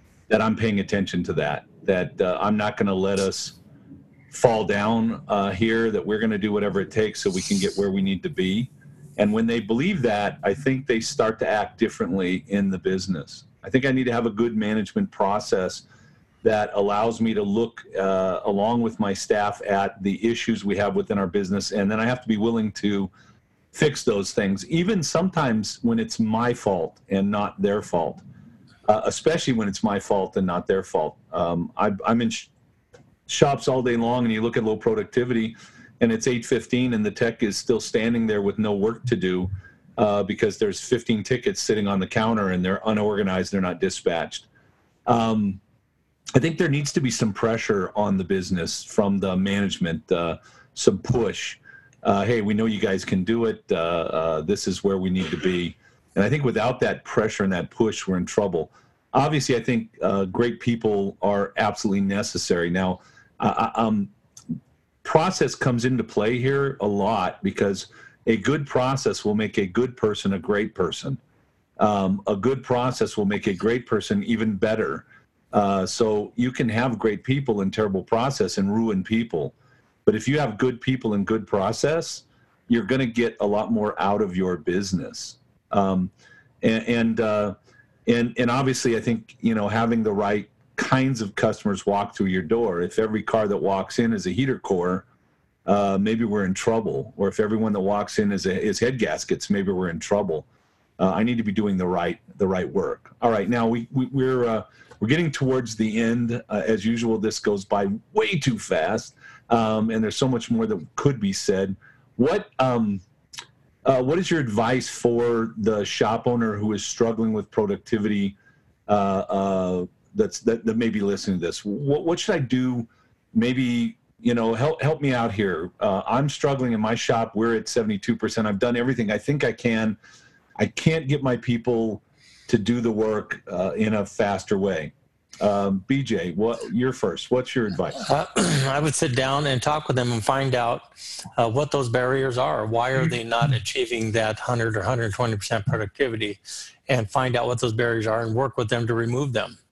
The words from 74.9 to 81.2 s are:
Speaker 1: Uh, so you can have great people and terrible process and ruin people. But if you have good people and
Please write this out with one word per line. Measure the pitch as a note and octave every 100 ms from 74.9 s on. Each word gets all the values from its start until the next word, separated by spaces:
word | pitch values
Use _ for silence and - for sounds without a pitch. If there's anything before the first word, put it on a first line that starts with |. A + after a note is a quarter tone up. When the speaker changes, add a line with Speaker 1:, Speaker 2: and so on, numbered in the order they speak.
| D2+ - - _ _ _
Speaker 1:
Uh, | G#2 G2+ G2 F#2
so | - A2 G#2+ G#2 -
you | B2
can | B2+ A#2+
have | A2+ B2+ G#2+
great | A2 G2+
people | - C#3+ C#3 G2+
and | F#2+
terrible | G#2+ G#2+ F#2+
process | - A2+ C3+ - F#2+ -
and | G2
ruin | A2 A2+ F#2+
people. | E2+ A2+ A#2 E2 C#2 - _ _ _ _ -
But | G#2
if | B2
you | D3
have | C3 G2+
good | B2+ A#2+
people | - B2+ A2
and | G#2